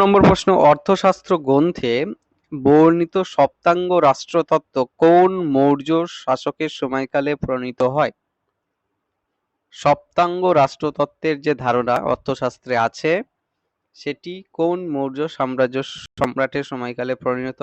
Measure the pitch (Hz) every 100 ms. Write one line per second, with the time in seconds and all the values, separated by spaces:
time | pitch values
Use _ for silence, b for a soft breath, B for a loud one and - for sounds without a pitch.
0 | 196 202 190 190 - 185 147 147 - 190
1 | 190 - - 170 135 139 170 - 120 120
2 | 185 - _ _ _ 147 135 151 160 170
3 | 165 190 185 - 139 _ 175 175 180 175
4 | 147 135 - 170 156 156 - 135 123 -
5 | 165 175 185 185 160 135 139 139 139 165
6 | 170 - - 131 147 - 156 - 135 131
7 | 131 143 143 147 - 127 127 - 127 143
8 | 123 - _ _ _ _ _ _ _ _
9 | _ _ _ _ _ _ _ - 147 143
10 | _ - 175 180 185 160 135 - 151 -
11 | - _ 156 143 156 131 127 120 123 120
12 | - 127 - 131 127 - 127 117 113 -
13 | 156 180 - _ _ _ _ _ _ _
14 | 147 139 175 185 - - 165 180 175 143
15 | 139 131 156 - 131 127 127 131 139 -
16 | - - 127 131 131 139 139 131 123 120
17 | 123 127 127 127 131 -